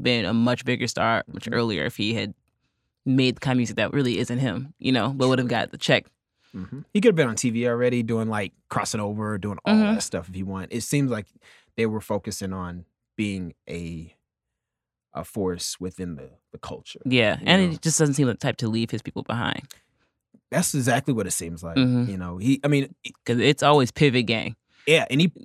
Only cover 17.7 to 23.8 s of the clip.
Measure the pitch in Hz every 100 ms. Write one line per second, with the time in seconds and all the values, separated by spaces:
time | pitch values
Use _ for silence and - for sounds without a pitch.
17.7 | 165 165 - 151 139 131 - 135 - 110
18.7 | 113 113 110 - - - 113 101 - 143
19.7 | - _ _ _ _ _ _ - 135 -
20.7 | 143 123 123 143 117 92 - 85 82 82
21.7 | 104 127 123 120 95 90 90 113 135 147
22.7 | 143 135 - - - - 120 120 151 147
23.7 | 147